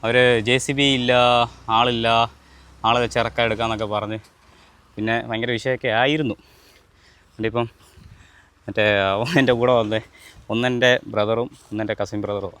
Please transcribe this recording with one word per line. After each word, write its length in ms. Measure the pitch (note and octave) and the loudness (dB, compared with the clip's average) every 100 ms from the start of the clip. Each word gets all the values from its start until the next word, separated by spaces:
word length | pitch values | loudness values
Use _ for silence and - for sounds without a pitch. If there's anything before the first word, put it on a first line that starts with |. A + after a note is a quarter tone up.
അവര് 360 | A2+ A#2+ B2 A#2+ | 0 4 4 2
ജെ 180 | G#2+ B2+ | 2 0
സി 140 | - | 0
ബി 220 | C#3 C#3+ C3+ | 0 2 2
ഇല്ല, 140 | B2 B2 B2 B2 A#2 - - | 2 4 4 4 0 -4 -2
ആളില്ല, 380 | A2+ B2 A#2 A2+ A#2 A#2 - _ - - - A2+ | 0 2 0 0 2 0 -4 _ -20 -20 -6 0
ആളെ 140 | A#2+ | 0
വെച്ച് 200 | A#2+ A#2+ | 0 -2
ഇറക്കാൻ 260 | A#2 - A#2 | -2 0 -2
എടുക്കാന്നൊക്കെ 400 | A2 A2+ A2 A2 | -2 -4 -4 -4
പറഞ്ഞ് 340 | G#2 G#2+ A2 - _ _ _ _ _ _ - | -4 -6 -10 -12 _ _ _ _ _ _ -8
പിന്നെ 280 | G#2+ A#2 A#2 | -4 -4 -4
ഭയങ്കര 240 | A2 A#2+ | -6 -4
വിഷയമൊക്കെ 360 | A#2 C3 B2+ B2+ | -4 -2 -4 -2
ആയിരുന്നു. 460 | A2 C3 D#3 C#3+ | 0 2 0 -2
എന്നിട്ടിപ്പം 1400 | G2 _ _ _ _ _ _ _ _ _ - A2 A#2 A#2 _ _ - - - - _ _ _ - | -6 _ _ _ _ _ _ _ _ _ -8 -6 -4 -6 _ _ -20 -20 -20 -20 _ _ _ -8
മറ്റേ 320 | A2 G#2 G2+ G2 | 0 2 4 2
അവൻ 260 | G2 B2 E3+ | 0 0 0
എൻ്റെ 140 | C3 | 2
കൂടെ 200 | A#2+ B2 | 2 2
വന്നേ, 280 | B2 G#2+ A2 - _ - - - | 2 2 -4 -6 _ -20 -20 -6
ഒന്നെൻ്റെ 500 | A2 B2+ B2 B2 B2 - | -2 -2 2 2 2 0
ബ്രദറും 420 | G#2+ G#2 A2+ B2 - _ | -4 -2 -2 -4 -10 _
ഒന്നെൻ്റെ 240 | G#2 A2 G#2+ | -8 -6 -4
കസിൻ 200 | G2+ G#2 | -4 -6
ബ്രദറും. 320 | G2+ G2+ F#2+ - | -6 -6 -6 -12